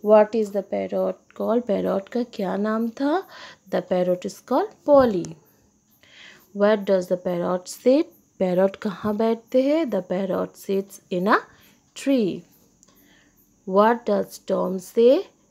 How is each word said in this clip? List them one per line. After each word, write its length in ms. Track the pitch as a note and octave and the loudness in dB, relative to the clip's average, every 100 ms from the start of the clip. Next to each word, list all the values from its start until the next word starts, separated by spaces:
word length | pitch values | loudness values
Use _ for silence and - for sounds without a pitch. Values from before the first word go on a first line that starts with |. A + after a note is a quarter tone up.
| G#3 | 4
What 300 | G#3+ G#3+ A3+ | 6 6 0
is 160 | G#3 G3+ | -4 -6
the 80 | F#3+ | -6
parrot 440 | G3+ F#3+ F#3+ F#3 F#3 _ - | -6 -4 -4 -4 -6 _ -10
called? 280 | G3+ A#3 A#3+ | -2 -2 0
पैरॉट 420 | F#3+ F#3 G3 G3 | -2 0 -4 -4
का 140 | A#3+ A#3+ | -8 -8
क्या 220 | - F#3 G3 | -6 -6 -4
नाम 300 | G#3+ A3 A#3 | -2 -2 -4
था? 320 | A3+ C#4 F4+ G4 - - - - | -4 -2 -2 -4 -18 -20 -20 -6
The 120 | F#3 F3+ | -6 -2
parrot 360 | F3+ F3+ F3+ G3 | -2 0 -2 -4
is 100 | - - | -14 -4
called 200 | C4+ G#4 - - | -2 -2 -6 4
Polly। 360 | C#4 B3+ F#3 D#3+ E3 _ _ _ _ _ _ _ - - - _ G3+ | 6 6 0 -6 -12 _ _ _ _ _ _ _ -20 -20 -20 _ 0
Where 220 | G3+ G#3+ G3 | 2 2 0
does 220 | F#3+ F3+ | -2 0
the 80 | F3+ F3+ | -4 -4
parrot 480 | F3 F3+ F3+ - - | -4 -2 -4 -6 -2
sit? 280 | B3 C#4 E4+ _ _ - | 2 2 0 _ _ -4
पैरॉट 360 | F#3 F3+ F#3+ G3 | -2 2 0 0
कहाँ 400 | G#3+ F3 G#3+ G#3 | -10 -6 -6 -2
बैठते 440 | A3+ A3+ _ B3+ | -2 -2 _ 0
हैं? 200 | C4+ D#4 C#4+ | 2 0 0
The 160 | F#3+ F#3 | -4 -4
parrot 460 | F#3 F#3+ F#3 F#3 - | -6 -4 -4 -6 -10
sits 400 | - G3 G3 - - | -6 -4 -4 -16 -8
in 140 | F3+ G3 | -4 2
a 120 | F4 - _ _ _ _ - | 0 0 _ _ _ _ -8
tree। 460 | C4+ C4+ F#3+ D#3+ - _ _ _ _ _ _ _ _ _ _ _ G3 | -2 0 0 -4 -14 _ _ _ _ _ _ _ _ _ _ _ 0
What 420 | F#3+ A3 A#3+ A3 | 4 4 2 -2
does 320 | G3+ F#3+ - - | -2 -4 -10 -6
Tom 300 | F#3 F3+ F#3+ - | -4 -4 -6 -6
say? 360 | A#3 A#3 D#4 - _ _ | 2 4 4 0 _ _